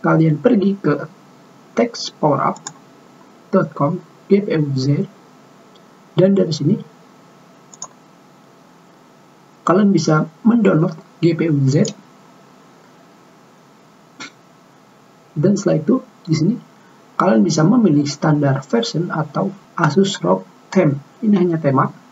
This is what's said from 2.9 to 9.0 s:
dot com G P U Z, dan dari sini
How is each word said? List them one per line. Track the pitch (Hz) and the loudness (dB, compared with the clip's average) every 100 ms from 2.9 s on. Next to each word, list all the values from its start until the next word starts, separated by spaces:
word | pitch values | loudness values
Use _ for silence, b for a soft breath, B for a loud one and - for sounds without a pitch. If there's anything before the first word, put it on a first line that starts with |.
| - - - - - _ | -20 -20 -20 -20 -20 _
dot | 190 - | -2 -2
com | - 143 180 - - - | -4 -4 -4 -10 -20 0
G | 202 | 0
P | 196 160 | 0 -2
U | 143 131 | -2 -2
Z, | 135 151 196 - - - - - - - - _ - - | 0 -2 -2 -10 -20 -20 -20 -20 -20 -20 -20 _ -8 0
dan | 185 196 | 2 2
dari | 170 | 0
sini | 151 143 202 - - - - - - - - - - - _ - - - - _ - _ _ _ _ | -2 -2 -2 -6 -20 -20 -20 -20 -20 -20 -20 -20 -20 -20 _ -20 -20 -20 -20 _ -20 _ _ _ _